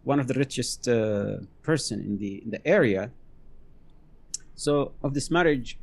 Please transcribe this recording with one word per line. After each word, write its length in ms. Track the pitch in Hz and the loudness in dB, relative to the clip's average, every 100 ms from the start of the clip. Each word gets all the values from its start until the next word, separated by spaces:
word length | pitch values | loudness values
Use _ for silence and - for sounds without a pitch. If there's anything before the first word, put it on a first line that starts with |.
one 160 | 123 143 | 2 0
of 60 | 127 | 2
the 80 | |
richest, 540 | 131 139 - 120 - - | 0 0 -2 -6 -4 2
uh, 480 | 117 107 104 104 101 98 - | 2 2 0 -2 -4 -10 -10
person 380 | - 156 - 107 | -2 0 0 -6
in 180 | 101 101 | -4 -4
the, 240 | 101 98 | -4 -6
in 60 | 113 | -8
the 160 | 104 147 | -4 2
area. 440 | 202 135 95 110 - - - - - - - - - - - - - - | 4 6 2 -2 -10 -20 -20 -20 -20 -20 -20 -20 -20 -20 -20 -12 -12 -12
So 380 | - - 147 131 - | -6 0 2 0 -4
of 120 | 143 | -4
this 160 | 139 - | -2 0
marriage, 480 | 170 170 143 117 - | 4 4 2 -2 -10